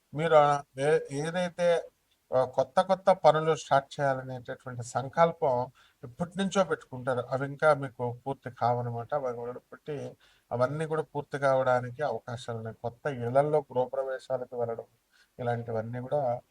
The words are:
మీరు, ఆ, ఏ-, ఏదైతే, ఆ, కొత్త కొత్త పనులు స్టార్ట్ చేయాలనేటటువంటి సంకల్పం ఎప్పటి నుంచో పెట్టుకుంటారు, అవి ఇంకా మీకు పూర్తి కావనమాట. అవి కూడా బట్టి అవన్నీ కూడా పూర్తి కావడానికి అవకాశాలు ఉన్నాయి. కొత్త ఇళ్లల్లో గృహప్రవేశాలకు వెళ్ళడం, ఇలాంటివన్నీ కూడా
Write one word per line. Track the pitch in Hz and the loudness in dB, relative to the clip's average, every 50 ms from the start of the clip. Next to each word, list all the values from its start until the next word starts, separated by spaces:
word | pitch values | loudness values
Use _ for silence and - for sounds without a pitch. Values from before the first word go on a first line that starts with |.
| _ _ - | _ _ -6
మీరు, | 143 160 160 160 | -4 2 6 6
ఆ, | 151 147 147 143 143 - - _ 131 | 8 8 6 4 0 -2 -8 _ -2
ఏ-, | 139 151 160 160 - - | 2 2 2 2 0 -4
ఏదైతే, | 139 143 151 165 165 180 180 175 - - 175 175 170 160 - - _ _ _ _ _ _ _ _ - | -6 -6 -6 -4 -2 -2 -4 -4 -2 0 2 2 2 2 0 -6 _ _ _ _ _ _ _ _ 2
ఆ, | 131 127 | 2 2
కొత్త | 123 - - 135 - _ 190 | 2 0 -2 -2 2 _ 0
కొత్త | 185 185 190 185 - 196 | 2 2 0 2 4 2
పనులు | 185 185 - 151 147 156 156 160 160 | 2 6 6 6 6 6 4 2 0
స్టార్ట్ | 143 - - 139 139 - - - - | 0 2 2 2 2 2 0 -4 -2
చేయాలనేటటువంటి | 143 135 131 131 127 131 127 127 120 - 131 - _ 127 123 120 117 | 0 0 0 -2 -4 -8 -10 -10 -10 -12 -14 -12 _ -12 -12 -10 -12
సంకల్పం | - - 123 127 131 - 165 170 170 170 - 165 139 123 123 127 139 - _ _ _ _ _ - | -6 -6 -6 -6 -2 4 4 4 4 4 2 2 2 2 2 0 -2 -8 _ _ _ _ _ -18
ఎప్పటి | 120 117 - 175 175 - | -18 -8 -8 -8 -6 -4
నుంచో | 196 196 185 - 202 185 | -4 -4 0 2 2 2
పెట్టుకుంటారు, | - 160 - - _ 131 127 123 135 127 123 | 2 0 -4 -4 _ -14 -6 -4 -2 -2 -2
అవి | 120 - 135 127 139 | -2 -4 -4 -4 -4
ఇంకా | 139 143 139 160 156 147 | -6 -4 2 4 4 4
మీకు | 139 139 127 - - 123 120 120 123 _ | 4 0 -6 -8 -6 -6 -6 -6 -8 _
పూర్తి | 135 135 - _ 123 | -10 -10 -8 _ -14
కావనమాట. | - - 120 120 120 120 120 120 117 117 113 - 147 | -4 0 0 2 2 0 -2 -4 -6 -8 -6 -4 -4
అవి | 147 135 127 117 | -4 -2 -4 -6
కూడా | 120 120 123 | -6 -8 -10
బట్టి | 123 120 - _ - - _ 151 147 135 123 127 - _ _ _ _ _ _ _ | -10 -12 -16 _ -20 -16 _ -10 -8 -8 -8 -10 -12 _ _ _ _ _ _ _
అవన్నీ | - 120 127 131 147 156 160 | -2 0 0 0 0 -4 -4
కూడా | 151 160 156 | -4 -4 -4
పూర్తి | 147 - - 143 143 - - 135 | -4 -6 -8 -10 -8 -6 -6 0
కావడానికి | 143 135 131 131 131 127 123 123 123 123 120 143 151 | 2 2 2 4 4 2 2 2 0 -4 -6 -6 -4
అవకాశాలు | 131 113 113 - 123 120 117 - - 117 | -4 -4 -6 -8 -10 -10 -10 -8 -8 -8
ఉన్నాయి. | 110 110 113 110 - - | -8 -8 -10 -12 -8 -10
కొత్త | 117 - _ - | -10 -10 _ -6
ఇళ్లల్లో | 151 135 120 120 117 127 139 147 151 151 151 | -6 -4 -4 -4 2 2 2 4 4 0 0
గృహప్రవేశాలకు | 143 - 123 127 127 123 - 135 131 135 131 127 - - 131 127 123 - 127 120 | -2 -2 -2 -2 -2 0 -2 -4 -4 -4 -6 -8 -6 -6 -6 -6 -6 -8 -6 -6
వెళ్ళడం, | 117 117 113 113 - - _ _ _ _ _ _ _ _ _ - | -4 -4 -4 -8 -10 -14 _ _ _ _ _ _ _ _ _ -6
ఇలాంటివన్నీ | 123 123 120 117 117 120 113 110 110 117 120 123 | -4 -4 -4 -4 -4 -6 -6 -6 -6 -6 -8 -8
కూడా | 123 127 147 147 139 120 117 - - _ | -6 -4 -2 0 0 0 -2 -4 -8 _